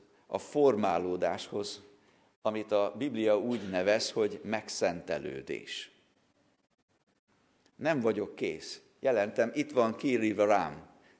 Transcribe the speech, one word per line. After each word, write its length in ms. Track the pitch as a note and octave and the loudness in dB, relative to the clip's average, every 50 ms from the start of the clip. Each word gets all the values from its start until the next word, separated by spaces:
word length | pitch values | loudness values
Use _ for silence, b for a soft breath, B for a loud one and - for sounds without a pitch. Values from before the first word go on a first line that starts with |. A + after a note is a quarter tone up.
| - b b b b b | -20 b b b b b
a 100 | - G2 | -6 -6
formálódáshoz, 1400 | - - - D3 D3 C#3 A#2 G#2 G#2 G2 F2 E2+ F2+ F2+ F2+ F2+ F2 E2+ F2 G2+ - - - G#2 G2+ - - - - - - b b b b b b b b b | -6 -2 2 4 6 6 6 4 2 2 2 2 0 0 -2 0 0 0 -2 -2 -8 -8 -6 -6 -6 -6 -8 -12 -16 -20 -20 b b b b b b b b b
amit 300 | - A2 G#2+ G#2+ G#2 - | -4 -4 -4 -4 -4 0
a 220 | G#2+ G2+ G2+ G2 - G#2+ | 2 2 2 0 -2 -4
Biblia 420 | B2 D3 A#2+ A2+ A2 G#2+ G#2+ G#2 | -6 -4 -2 0 4 4 4 4
úgy 300 | F#2 A#2+ A#2+ A2+ G2 G2 | 2 0 -2 -2 -4 -2
nevez, 420 | F#2 F2+ F#2 G2 G#2 A2+ A2+ - | -2 0 4 4 4 4 2 -2
hogy 280 | - A#2+ A2 G#2 G2+ G2 - | -2 0 0 0 -2 -4 -8
megszentelődés. 1500 | G2+ A2 G#2+ - - - - - F#2 E2+ F2 - - E2+ D2 C#2 D2+ C#2 C2 - - C#2+ A1+ G1+ - - - - - _ _ _ _ _ _ _ _ _ _ _ _ _ _ _ _ _ _ _ _ _ _ _ _ _ _ _ _ _ _ _ _ _ _ _ _ _ | -6 -6 -6 -6 -6 -4 0 0 0 0 -2 -6 -4 -4 -4 -4 -6 -8 -8 -8 -8 -8 -8 -8 -10 -12 -12 -12 -14 _ _ _ _ _ _ _ _ _ _ _ _ _ _ _ _ _ _ _ _ _ _ _ _ _ _ _ _ _ _ _ _ _ _ _ _ _
Nem 240 | - A2 D3+ E3 C#3 | -6 -2 0 0 2
vagyok 360 | A2+ A2+ G#2+ G2 G2+ - - | 2 2 2 0 -2 -6 -6
kész. 460 | - B2+ F#2 D#2 D#2+ - - - - - _ _ - | -4 -4 -4 -4 -4 -8 -14 -14 -16 -18 _ _ -4
Jelentem, 520 | - C3 B2+ G#2+ G2+ G#2+ A2+ - A#2 A#2 - | 0 2 2 2 2 0 2 0 0 0 2
itt 180 | D3 C#3+ C#3+ | -2 -4 0
van 240 | - B2+ A#2 A2+ A2 | 2 2 2 2 2
kiírva 500 | - - C#3+ B2+ A#2 A2 A2 G#2 F#2+ G#2 | 0 0 0 2 2 2 2 2 4 4
rám. 440 | G#2 G#2 G2 F2 D2+ C#2+ D#2 D#2+ - - b b b b b | 4 4 4 2 0 -4 -10 -14 -20 -20 b b b b b